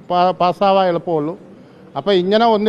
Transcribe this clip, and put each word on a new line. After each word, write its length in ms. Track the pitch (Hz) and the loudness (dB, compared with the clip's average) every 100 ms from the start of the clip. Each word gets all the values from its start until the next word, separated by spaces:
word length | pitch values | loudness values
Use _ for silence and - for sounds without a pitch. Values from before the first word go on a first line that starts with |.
| - | -4
പാ-, 220 | 180 185 175 | 0 0 0
പാസ്സാവാൻ 460 | 180 170 202 196 185 | -2 0 2 2 0
എളുപ്പമുള്ളൂ. 420 | 170 170 160 147 196 - - - - - 139 | -2 -4 -4 -4 -8 -16 -20 -20 -20 -16 -8
അപ്പോൾ, 140 | 165 190 | -2 0
ഇങ്ങനെ 240 | 180 214 233 | 2 2 2
ഒന്ന് 120 | 214 | 2